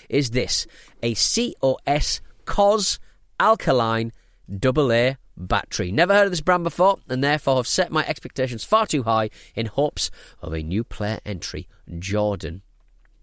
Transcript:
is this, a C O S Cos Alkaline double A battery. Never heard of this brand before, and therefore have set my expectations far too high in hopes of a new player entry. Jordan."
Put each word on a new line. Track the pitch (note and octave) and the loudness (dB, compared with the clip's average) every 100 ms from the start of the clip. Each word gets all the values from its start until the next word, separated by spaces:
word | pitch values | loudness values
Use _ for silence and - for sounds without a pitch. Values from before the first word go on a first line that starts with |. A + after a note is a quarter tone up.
| - | -2
is | C3+ B2+ | -2 0
this, | A#2+ - - - - - - | -2 -2 -4 -6 -14 -20 -6
a | A#2+ | -4
C | G#2+ - A3 A#3+ - | 0 0 0 -2 0
O | C3+ C3 - | -2 0 0
S | D3 - - - - - | 0 0 -4 -10 -14 -4
Cos | - G3+ G#3+ F#3+ - - _ _ - | 4 4 4 0 -6 -10 _ _ 0
Alkaline | G3+ A3+ E3 B2+ A2+ A2+ A2+ - _ _ - G2 | 2 4 4 2 2 0 -2 -8 _ _ -12 0
double | C3 C#3 C3+ | 2 2 4
A | A#2 B2+ C3+ - - | 4 2 -2 -14 -12
battery. | F2+ G#2+ - - F2+ | -2 -2 -2 -4 -2
Never | A#2 F3+ | 2 4
heard | G3+ G3 | 4 4
of | |
this | E3+ | 0
brand | F3+ F3+ | 0 0
before, | E3 - F#3+ F#3+ - | 0 2 2 2 -4
and | B2+ | -2
therefore | C#3+ D3+ - C3 | 0 0 0 0
have | A#2 | 0
set | - E3+ | -2 0
my | D#3 - | -2 -2
expectations | D#3 - - B2 A#2 | -6 -8 -4 -4 -4
far | - A3 G#3+ | 0 0 2
too | C#3+ | 0
high | A2+ A2 A2 - - | 2 0 0 -6 -12
in | - A2+ | -6 -4
hopes | - D3+ - - - - - | 0 -2 -2 -8 -8 -20 -14
of | D#2+ | -8
a | D#2+ | -6
new | D#2 G2 | -2 -4
player | A#2+ - G#2 A2 | -4 -6 -6 -6
entry. | G#2 F#2 - F#2 - - - E2+ | -8 -10 -8 -10 -12 -20 -14 -10
Jordan." | F#2 G#2 G#2 G2 D#2 F2+ _ _ _ _ _ _ | -4 -2 0 -2 -8 -10 _ _ _ _ _ _